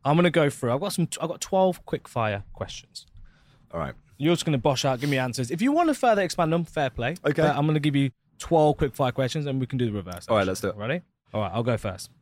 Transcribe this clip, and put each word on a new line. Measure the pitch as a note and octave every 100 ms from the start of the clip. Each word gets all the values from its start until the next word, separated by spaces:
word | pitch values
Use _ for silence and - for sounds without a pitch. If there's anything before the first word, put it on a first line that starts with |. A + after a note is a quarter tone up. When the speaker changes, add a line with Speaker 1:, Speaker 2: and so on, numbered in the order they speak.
Speaker 1:
I'm | C#3 D#3
gonna | F3
go | D#3+ D3
through. | - B2
I've | B2+
got | G3
some, | - E3+ -
I've | D#3+
got | -
twelve | - F#3+ F#3+ F3 -
quick | D3 -
fire | B2+ A2 G2+ -
questions. | - G#2 - - - - - - _ _ _ _
Speaker 2:
All | E2+
right. | D#2+ - _ _
Speaker 1:
You're | D3 E3+
just | -
gonna | C#3+
bosh | D3 C3 C#3+
out, | B2+
give | D3
me | C3+
answers. | B2+ A#2+ A#2+
If | E3
you | A#3+
wanna | D#4 E4+ C#4
further | B3 G#3
expand | F3+ - D#3+
them, | E3+ E3+
fair | - C3+
play. | - A#2+ E3+ -
Speaker 2:
Okay. | D3+
Speaker 1:
But | D3+ C#3+
I'm | D3
gonna | D3+
give | D3 C#3
you | C#3 - _ _
twelve | - E3 D3+ C#3+
quick | C#3+
fire | - C3
questions, | - C3 D#3+ C#3+
and | C3+
we | B2+
can | B2+
do | A#2+
the |
reverse, | G#2 E2+ F2 -
Speaker 2:
All | A2
right, |
Speaker 1:
actually. | F#2+
Speaker 2:
let's | F#2
do | G2
it. | G#2
Speaker 1:
Ready? | G#2+ E3 - _ _
All | G#2+
right, | G2+
I'll | F#2+
go | A#2+ A2+
first. | G#2+ F#2 - _